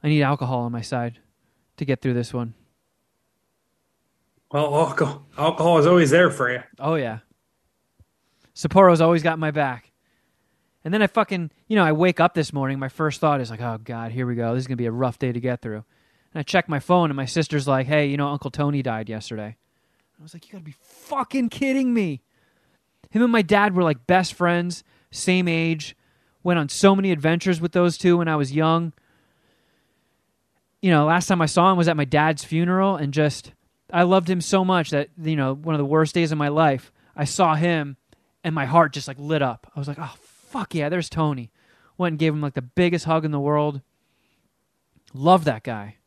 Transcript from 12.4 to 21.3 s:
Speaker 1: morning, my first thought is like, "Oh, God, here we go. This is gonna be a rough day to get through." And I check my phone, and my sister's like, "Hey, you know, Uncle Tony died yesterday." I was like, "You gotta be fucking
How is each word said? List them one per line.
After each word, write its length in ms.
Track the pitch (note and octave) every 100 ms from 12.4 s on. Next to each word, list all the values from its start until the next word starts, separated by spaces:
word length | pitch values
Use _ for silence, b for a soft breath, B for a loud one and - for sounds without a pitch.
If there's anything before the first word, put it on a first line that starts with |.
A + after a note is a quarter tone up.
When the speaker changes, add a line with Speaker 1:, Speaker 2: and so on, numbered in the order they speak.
| D3
Speaker 1:
morning, 260 | C#3+ C3+ C3+
my 100 | C3+
first 320 | - D#3 -
thought 200 | D#3 C#3+
is 80 | A#2
like, 100 | A2
"Oh, 180 | A#2+ A2
God, 280 | A2 A#2 A2+
here 140 | A#2+ B2
we 80 |
go. 200 | A#2+ A#2
This 80 | B2
is 40 | B2+
gonna 100 | B2
be 100 | A#2+
a 40 |
rough 280 | A#2 B2+ A#2
day 120 | C3
to 80 | A#2+
get 220 | B2 B2
through." 240 | A#2 G#2+ G#2+ _ _ _ _
And 80 | D#3+
I 20 |
check 280 | C#3+ F#3 E3+
my 100 | D3
phone, 300 | - F3+ E3
and 60 | C#3
my 80 | B2+
sister's 420 | - D#3 D3+ C#3
like, 180 | C3+ C3
"Hey, 200 | D3+ D3
you 100 | C#3+
know, 120 | C#3+
Uncle 220 | C#3+ C#3
Tony 320 | C3+ D3 C#3+
died 280 | B2+ A2 G#2+
yesterday." 460 | A2 - A2 G#2 A2 _ _ _ _ _ _
I 40 |
was 100 | D#3
like, 140 | E3+ _
"You 60 |
gotta 120 | G3
be 100 | D#3 -
fucking 680 | _ - - C#4 B3+